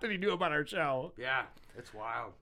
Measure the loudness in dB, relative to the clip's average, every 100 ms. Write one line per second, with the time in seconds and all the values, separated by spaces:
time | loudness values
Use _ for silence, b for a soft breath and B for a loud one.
0 | 0 2 2 2 4 2 2 2 2 2
1 | 0 -4 0 0 0 -8 -18 -16 -14 -8
2 | -4 -4 -4 4